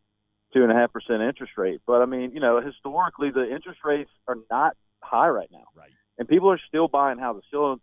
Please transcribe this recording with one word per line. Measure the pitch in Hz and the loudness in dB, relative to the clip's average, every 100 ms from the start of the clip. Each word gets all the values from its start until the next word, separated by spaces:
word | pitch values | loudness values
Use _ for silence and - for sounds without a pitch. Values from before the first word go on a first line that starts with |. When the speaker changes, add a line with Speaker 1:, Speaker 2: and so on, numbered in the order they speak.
| _ _ _ _ _ 131 | _ _ _ _ _ 2
Speaker 1:
two | |
and | 120 | 4
a | 117 | 4
half | 120 | 2
percent | 113 - 113 | -2 -6 -2
interest | 113 135 120 - | -2 -4 -10 -4
rate. | 95 - - | -4 -4 0
But, | 120 | 2
I | 123 | 2
mean, | 127 127 | -2 -8
you | 143 | -2
know, | 131 117 | 0 0
historically, | 139 - 139 156 180 156 143 | -2 -10 -8 -4 -4 -2 -4
the | 131 | -2
interest | 120 139 185 170 151 | -4 -6 -12 -10 -4
rates | 147 139 _ - | -4 -4 _ -10
are | 120 113 | -10 -6
not | 127 156 - _ _ | -2 0 -2 _ _
high | - 117 165 | -4 2 2
right | 117 85 | 0 -6
now. | 85 58 _ | -16 _ _
Speaker 2:
Right. | 71 _ _ - | -20 _ _ -10
Speaker 1:
And | 120 | 2
people | 165 190 | 4 4
are | 180 - | 2 -2
still | 156 165 | -2 0
buying | 139 143 123 | 2 0 -2
houses. | 127 104 - | -6 -8 -8
Still, | 143 147 127 | -2 -2 -4